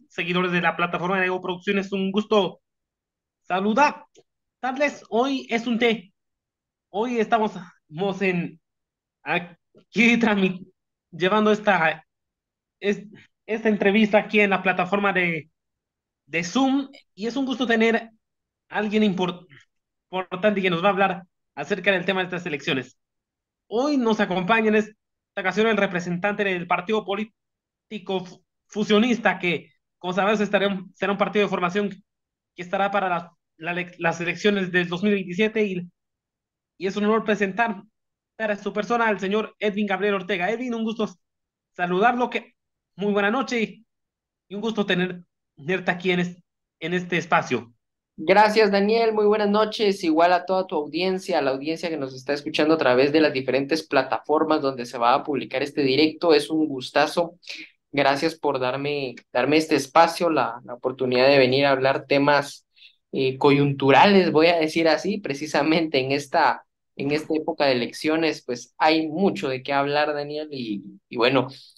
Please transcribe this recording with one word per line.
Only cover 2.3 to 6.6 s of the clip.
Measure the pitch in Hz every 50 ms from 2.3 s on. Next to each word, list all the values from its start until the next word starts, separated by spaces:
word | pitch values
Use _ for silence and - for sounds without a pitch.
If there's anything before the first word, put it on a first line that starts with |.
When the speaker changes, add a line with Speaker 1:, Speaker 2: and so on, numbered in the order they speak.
| 220 208 185 160 - - _ _ _ _ _ _ _ _ _ _ _ _ _ _ _ _
Speaker 1:
saludarles. | _ - 175 190 190 214 220 262 285 285 - - - _ _ - _ _ _ _ _ _ _ _ - 254 254 269 294 277 - - - -
Hoy | 214 226 254 277 277 254 - -
es | 233 226 233
un | 254 233 208
té. | 240 233 214 226 - - _ _ _ _ _ _ _ _ _ _